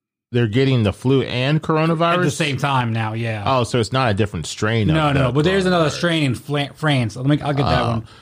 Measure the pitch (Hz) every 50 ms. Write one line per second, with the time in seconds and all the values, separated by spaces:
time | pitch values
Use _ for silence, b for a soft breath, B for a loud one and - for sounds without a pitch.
0 | _ _ _ _ _ - 120 120 120 107 101 127 139 135 131 123 107 98 90 -
1 | - 123 139 131 110 60 - 123 127 139 151 156 - - 160 156 156 165 165 156
2 | 170 170 170 180 - 151 - - 165 147 131 131 143 143 139 127 123 117 113 113
3 | 110 110 110 113 117 113 110 107 101 - 135 127 117 - - 123 110 - - 131
4 | 131 117 104 95 110 - - 85 73 - - - 104 107 113 113 110 156 156 160
5 | 156 147 139 135 131 123 120 147 151 180 190 196 185 185 180 170 160 143 - -
6 | - 175 165 160 147 131 117 101 - - 143 147 143 135 - - 156 156 143 127
7 | 120 107 98 - 127 139 151 139 - 143 143 135 139 85 78 78 - 113 117 113
8 | 117 B B B